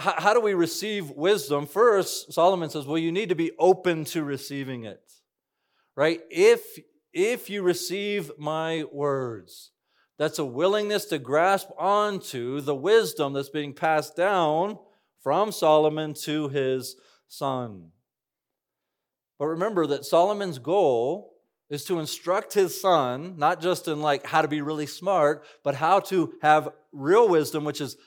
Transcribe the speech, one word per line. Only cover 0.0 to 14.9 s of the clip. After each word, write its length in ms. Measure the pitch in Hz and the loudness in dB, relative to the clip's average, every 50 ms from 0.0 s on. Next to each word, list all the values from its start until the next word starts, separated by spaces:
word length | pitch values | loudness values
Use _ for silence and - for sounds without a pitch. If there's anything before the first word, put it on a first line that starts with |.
h-, 140 | - 196 - | -4 -4 -2
how 180 | - 160 208 226 | 2 2 4 4
do 60 | 240 | 4
we 140 | 220 208 196 | 4 2 2
receive 560 | 175 165 165 - - 196 220 214 202 170 143 | 2 2 0 -2 -4 -6 -4 -6 -6 -6 -8
wisdom? 560 | 135 143 156 190 214 190 - 139 147 143 147 | -6 -2 0 2 2 0 0 -2 -2 -2 -2
First, 640 | - - 196 240 240 208 190 170 - - - - - | -2 0 2 4 4 4 4 0 -2 -6 -10 -12 -6
Solomon 360 | - 165 165 185 196 175 165 147 | 0 2 4 4 4 2 -2 -6
says, 160 | - 156 135 | -6 -8 -6
well, 140 | 139 156 165 | -4 -2 -2
you 140 | 165 165 | -2 -2
need 160 | 170 196 226 175 | -2 -2 -2 -2
to 80 | 180 | -2
be 160 | 151 165 156 - - | -2 -2 -4 -2 2
open 440 | 160 185 180 185 - 180 165 160 151 | 4 4 4 4 2 -2 -2 -2 -4
to 180 | - - 165 151 | -6 -6 -6 -6
receiving 600 | 143 139 135 - - 143 139 135 131 131 120 113 | -4 -6 -8 -8 -10 -10 -10 -10 -10 -10 -10 -12
it, 280 | 104 - - _ _ _ _ _ _ _ _ _ _ _ _ _ _ _ _ _ _ _ | -14 -16 -18 _ _ _ _ _ _ _ _ _ _ _ _ _ _ _ _ _ _ _
right? 240 | 135 147 165 165 165 - - | 0 0 0 0 -2 -8 -6
If, 520 | 160 165 196 226 233 233 - - - 160 - _ _ _ _ _ | 2 4 6 6 6 4 0 -6 -18 -20 -20 _ _ _ _ _
if 360 | - 170 196 226 247 - - - | -2 0 0 0 0 -2 -6 -8
you 140 | 202 202 | -6 -2
receive 680 | 180 180 175 180 - - 175 202 202 208 208 202 165 147 - 147 | 0 0 0 0 -4 -6 -6 -6 -4 -4 -4 -4 -6 -8 -12 -10
my 440 | 147 151 156 160 160 160 165 160 151 - | -8 -6 -4 -4 -4 -4 -4 -4 -6 -8
words, 800 | 143 143 147 147 139 135 131 120 113 98 87 - - - - - _ _ _ _ _ _ _ _ _ - | -6 -4 -2 -2 -2 -2 -4 -6 -8 -12 -14 -18 -20 -20 -20 -20 _ _ _ _ _ _ _ _ _ -4
that's 220 | 151 151 - - | -4 -2 -2 -4
a 40 | 147 | -6
willingness 600 | 127 117 139 170 190 208 214 208 208 208 190 - | -4 -2 0 2 2 2 0 0 -2 -2 -4 -2
to 140 | - 170 147 | -4 -6 -6
grasp 480 | 127 123 143 156 175 190 196 185 190 196 - - | -2 0 2 2 4 4 2 0 -2 -8 -8 -4
onto 840 | 165 190 202 208 208 208 196 180 - - 143 123 120 123 135 147 | 0 2 2 2 2 0 -2 -6 -8 -10 -8 -8 -6 -6 -6 -4
the 140 | 135 151 143 | -4 -4 -4
wisdom 600 | 131 139 196 220 226 208 156 - - 147 139 139 | -2 2 4 4 4 4 2 -2 -2 -2 -2 -2
that's 160 | 139 139 139 | -4 -6 -6
being 220 | 151 151 147 143 | -6 -6 -6 -8
passed 440 | 139 - 170 160 156 151 147 - - | -6 -2 0 0 2 0 0 -2 -2
down 600 | 165 175 208 202 180 165 151 151 160 185 208 202 - - _ | -2 0 2 2 2 2 2 2 0 0 -2 -4 -10 -16 _